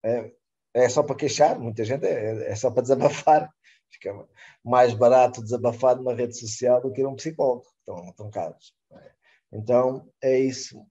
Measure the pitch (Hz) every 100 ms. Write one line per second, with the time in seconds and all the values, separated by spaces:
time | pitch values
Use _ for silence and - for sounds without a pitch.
0 | 113 120 110 _ _ _ _ 120 123 151
1 | 143 135 143 - 151 214 113 110 110 131
2 | - 127 107 113 - 107 127 127 123 131
3 | 147 - - 151 - _ _ _ _ -
4 | 95 101 - _ - _ 117 123 123 107
5 | 120 127 123 123 110 120 123 117 127 127
6 | 127 117 120 - 110 - 123 123 131 135
7 | 135 135 160 160 135 123 _ _ - 92
8 | 87 - 107 101 80 76 _ _ _ -
9 | - _ _ _ _ 107 107 123 127 131
10 | - _ 131 131 135 123 - - -